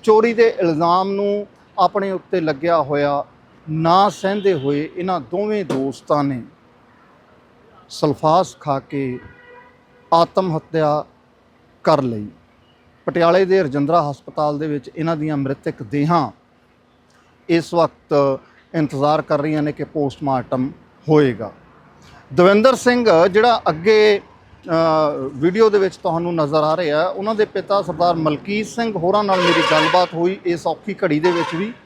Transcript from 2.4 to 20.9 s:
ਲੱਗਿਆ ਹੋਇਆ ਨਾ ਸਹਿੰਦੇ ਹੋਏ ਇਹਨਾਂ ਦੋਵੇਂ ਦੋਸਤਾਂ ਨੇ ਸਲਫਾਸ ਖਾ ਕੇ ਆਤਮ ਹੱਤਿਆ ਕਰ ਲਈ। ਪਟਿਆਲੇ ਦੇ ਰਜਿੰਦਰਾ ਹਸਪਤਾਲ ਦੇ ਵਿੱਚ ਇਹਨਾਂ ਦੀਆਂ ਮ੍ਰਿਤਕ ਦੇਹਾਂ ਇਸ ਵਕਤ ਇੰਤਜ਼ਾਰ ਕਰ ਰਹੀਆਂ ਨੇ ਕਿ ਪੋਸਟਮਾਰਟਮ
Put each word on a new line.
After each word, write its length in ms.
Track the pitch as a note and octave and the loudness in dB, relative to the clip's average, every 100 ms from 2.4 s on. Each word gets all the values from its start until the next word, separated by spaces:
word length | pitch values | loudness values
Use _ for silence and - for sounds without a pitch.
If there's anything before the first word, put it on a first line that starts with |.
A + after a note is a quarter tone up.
ਲੱਗਿਆ 400 | D#3+ C#3+ E3+ E3+ | -2 -2 0 0
ਹੋਇਆ 440 | C#3 D3 C#3+ C#3+ - _ _ _ - | 0 -2 0 -2 -6 _ _ _ -8
ਨਾ 400 | D#3 E3 F3+ G3+ | -2 2 4 4
ਸਹਿੰਦੇ 440 | - F#3+ G#3 G3 | 0 -4 0 0
ਹੋਏ 360 | E3+ C3+ C#3+ D#3 F3+ | 0 0 -2 -4 -6
ਇਹਨਾਂ 240 | F3+ F3+ | -4 -4
ਦੋਵੇਂ 460 | A#2 F3+ G#3 G#3+ D#3+ | -4 -6 -4 -4 -4
ਦੋਸਤਾਂ 580 | C3+ C3+ B2 - D3 | -4 -4 -8 -2 0
ਨੇ 200 | C#3+ B2+ A2+ _ _ _ _ _ _ _ _ _ _ _ _ - _ | 0 -4 -10 _ _ _ _ _ _ _ _ _ _ _ _ -20 _
ਸਲਫਾਸ 680 | - D#3 C3+ D#3 E3 F#3+ - | -4 -2 0 2 2 0 -8
ਖਾ 200 | D3+ C3+ | -6 -6
ਕੇ 400 | C3 C#3+ C3+ B2 - - - - - _ _ _ _ | -6 -6 -6 -8 -14 -20 -20 -20 -20 _ _ _ _
ਆਤਮ 420 | E3 E3+ - F#3 D#3 | 0 2 -2 -2 -4
ਹੱਤਿਆ 500 | - D#3+ D3+ D3+ - _ _ _ _ _ _ _ | -4 -2 0 -2 -6 _ _ _ _ _ _ _
ਕਰ 180 | - D3+ | 2 2
ਲਈ। 260 | C3 A2 G#2 - _ _ _ _ _ _ - | 2 -6 -10 -16 _ _ _ _ _ _ -6
ਪਟਿਆਲੇ 400 | D3 E3+ F3+ F#3 | 0 2 4 4
ਦੇ 180 | F#3+ | 2
ਰਜਿੰਦਰਾ 480 | D#3 C#3 C#3+ E3+ D3 | 2 -2 0 0 0
ਹਸਪਤਾਲ 480 | C3+ - - D3+ D3 | -6 -10 -4 -2 -2
ਦੇ 80 | D#3 | -4
ਵਿੱਚ 240 | D3 - - | -6 -8 -6
ਇਹਨਾਂ 200 | D#3 E3 | -4 -4
ਦੀਆਂ 220 | D#3 D3 | -4 -4
ਮ੍ਰਿਤਕ 460 | C3+ C3+ - - | -4 -6 -8 -10
ਦੇਹਾਂ 480 | A2 C#3+ D3 F3 B2 - _ _ _ _ _ _ _ _ _ _ - | -8 -4 0 0 0 -8 _ _ _ _ _ _ _ _ _ _ -2
ਇਸ 240 | E3+ D#3+ | -2 0
ਵਕਤ 680 | F3 D#3+ _ _ D3 C#3 C3+ - _ _ E3 | 0 0 _ _ 2 2 -2 -8 _ _ -4
ਇੰਤਜ਼ਾਰ 460 | D3+ C#3 D3 D#3 | -2 0 0 0
ਕਰ 200 | C#3+ D3+ | 0 -2
ਰਹੀਆਂ 220 | D3+ D#3 | -2 -2
ਨੇ 80 | D3 | -4
ਕਿ 120 | - | -6
ਪੋਸਟਮਾਰਟਮ 880 | D3 D#3 C#3+ - C#3+ C3 A#2 C3 C3 - _ | -8 -4 -4 -4 -4 -4 -4 -4 -4 -8 _